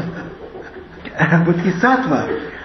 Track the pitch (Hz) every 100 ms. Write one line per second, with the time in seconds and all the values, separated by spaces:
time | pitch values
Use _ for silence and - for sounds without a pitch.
0 | 170 - 170 - - - - - - -
1 | - - - 165 170 175 196 170 247 262
2 | - 131 104 - - -